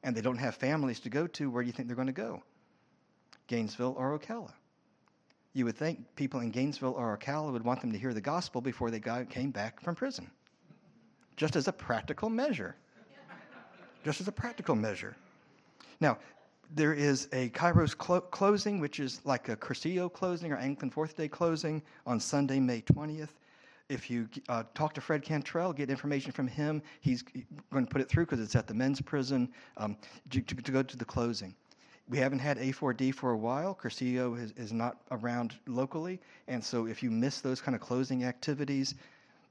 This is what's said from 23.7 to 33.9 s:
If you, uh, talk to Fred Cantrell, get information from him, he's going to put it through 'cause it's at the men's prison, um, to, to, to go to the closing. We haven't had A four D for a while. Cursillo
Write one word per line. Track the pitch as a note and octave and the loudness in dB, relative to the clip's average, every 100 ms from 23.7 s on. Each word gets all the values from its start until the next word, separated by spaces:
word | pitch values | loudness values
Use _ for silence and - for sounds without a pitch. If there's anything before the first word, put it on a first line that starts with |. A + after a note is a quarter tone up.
| - - | -18 -6
If | C3 - | -6 -2
you, | A#2+ A2+ - - | -2 -2 -6 -4
uh, | A#2 A2+ | -4 -2
talk | - D3+ D3 | -2 -2 -2
to | |
Fred | - D#3 | 0 0
Cantrell, | - D#3 C3+ E3 F3+ | 0 -2 0 0 0
get | C#3+ C#3 | 0 -2
information | C#3 C#3+ C#3+ C#3 | -2 0 -2 -2
from | B2+ B2+ | -2 -2
him, | B2 D3+ D3+ D3 - | 0 0 0 -4 -2
he's | C#3 B2 - C3 A#2 C#3+ - | 0 0 -2 -12 -12 -16 -2
going | C3+ A#2+ | 0 2
to | |
put | C#3 | 0
it | C3 | 4
through | - E3+ | 4 4
'cause | C3 | 0
it's | G#2+ B2 | 2 2
at | - | 2
the | |
men's | A2 C3 C3+ | 0 2 2
prison, | C#3 D3 C3 C3+ B2 - - - | 0 -2 2 2 2 -2 -16 -6
um, | G#2+ G#2 - - - | -4 -4 -12 -20 -4
to, | C3 | -2
to, | - - | -2 -4
to | A#2+ | 0
go | C3 | 0
to | C3 B2 | 0 -4
the | A#2 | -4
closing. | - A#2+ A2+ F#2+ F#2+ _ - - - - | 0 0 -2 -6 -14 _ -20 -20 -20 -4
We | A#2+ | 2
haven't | C3 C3+ | 2 2
had | C#3+ C3 | 0 0
A | C3 | 0
four | C3 C#3+ | 0 0
D | A#2 C3 | 2 0
for | C3 B2+ | 2 0
a | A2 | 2
while. | A2+ C3 F3+ F#3+ | 0 0 -2 -4
Cursillo | B2+ | -6